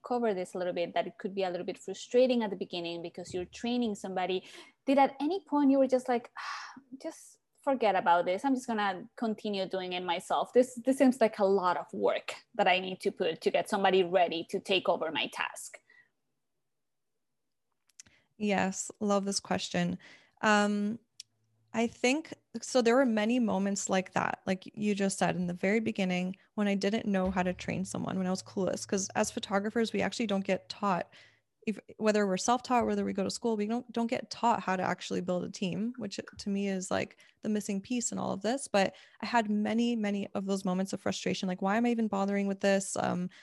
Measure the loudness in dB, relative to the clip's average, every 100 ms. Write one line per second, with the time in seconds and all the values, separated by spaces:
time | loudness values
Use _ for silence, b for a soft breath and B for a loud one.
0 | -4 0 0 0 -4 -4 -4 -2 -2 -2
1 | -4 -6 -6 -2 -2 -2 -6 -8 -10 -12
2 | 0 4 4 4 0 -4 -6 -6 -6 -8
3 | -10 -12 -8 -8 -8 -6 -4 0 -2 -4
4 | -4 -2 -2 -2 B B B _ 2 6
5 | 6 4 -2 -2 0 2 6 6 4 2
6 | 0 -2 -4 -12 -10 -10 -12 -18 -18 -14
7 | -12 -12 -18 -20 _ _ -2 2 4 4
8 | 4 4 4 0 0 0 0 0 0 -2
9 | -8 -6 -4 -2 -4 -2 -2 -4 -4 -4
10 | -2 -4 -2 -2 2 4 4 2 -2 4
11 | 4 6 2 4 2 4 2 0 -4 -2
12 | 0 0 -4 -12 -8 0 2 2 0 -4
13 | -4 -2 -2 -2 0 0 0 2 4 4
14 | 4 4 2 0 -6 -6 0 0 2 0
15 | -2 -4 -4 -6 -8 -10 -16 -18 b b
16 | b _ _ _ _ _ _ _ _ _
17 | _ _ _ _ _ _ _ _ _ -20
18 | b b b -4 0 2 2 -2 -8 -4
19 | 0 2 0 -4 -2 -2 -2 -2 -2 -4
20 | B B B _ 4 4 4 0 -2 -6
21 | _ -20 -20 _ _ _ _ -2 -2 0
22 | 0 2 -2 -14 _ -12 -2 2 4 6
23 | 4 2 2 2 2 0 0 -2 0 -2
24 | 0 0 0 -2 -2 -4 -6 -4 0 2
25 | 0 2 0 0 -2 -2 0 0 0 -2
26 | 0 0 -2 -6 b -2 0 0 0 0
27 | 0 0 0 0 -2 -2 -4 -6 -4 -6
28 | -4 -2 -2 -4 -4 -4 -2 -2 -2 -4
29 | -2 -2 -2 -4 -4 -2 0 0 0 0
30 | -2 -2 -2 -2 0 -2 -4 -4 0 0
31 | -2 b b b _ _ -6 -6 -10 -2
32 | 0 2 2 2 2 0 2 2 2 0
33 | -2 -2 -4 -2 -2 -2 -2 -4 -4 -4
34 | -2 -2 -6 -2 2 2 0 0 0 -2
35 | -4 -4 -2 -2 -4 -4 -4 -2 -4 -6
36 | -8 -10 -12 -10 -4 -2 -2 -4 -2 -4
37 | -4 b b b -4 -2 -2 -6 -4 -4
38 | -2 -2 -4 -2 -2 -4 0 2 2 B
39 | B B 0 0 2 0 0 2 2 0
40 | -2 -2 -4 -4 -2 -2 0 0 -2 -2
41 | -4 -2 -2 -2 -2 -2 0 2 2 0
42 | 0 0 0 0 0 0 2 2 0 -2
43 | -2 -2 -4 B